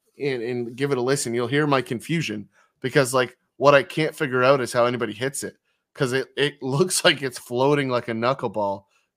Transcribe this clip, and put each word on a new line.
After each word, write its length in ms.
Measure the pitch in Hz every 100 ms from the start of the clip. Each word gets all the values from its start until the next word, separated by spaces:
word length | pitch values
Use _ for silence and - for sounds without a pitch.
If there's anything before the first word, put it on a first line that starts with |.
| _ -
and, 240 | 139 127
and 340 | 117 123 117 123
give 160 | 139
it 60 | 131
a 40 |
listen, 320 | 120 139 120
you'll 120 | 117 117
hear 200 | 143 151
my 160 | 135
confusion 640 | 123 117 - 165 113 104 101 _ _ _
because, 320 | 131 147 127
like, 240 | 131 123 _ _ -
what 160 | 135
I 80 | 143
can't 320 | 120 - 156
figure 280 | - 151 127
out 200 | 127 139
is 100 | 117
how 140 | 123 120
anybody 260 | 123 113
hits 300 | 104 131 139
it, 120 | - - _ _ _
'cause 180 | - 135
it, 160 | 131 127 -
it 180 | 143 143
<laughs> 40 |
looks 420 | 131 143 185 -
like 180 | 185 139
it's 160 | 135 -
floating 500 | - 123 135 147 135
like 200 | 123 117
a 40 |
knuckleball, 720 | 113 120 131 120 107 101 98 _ _ _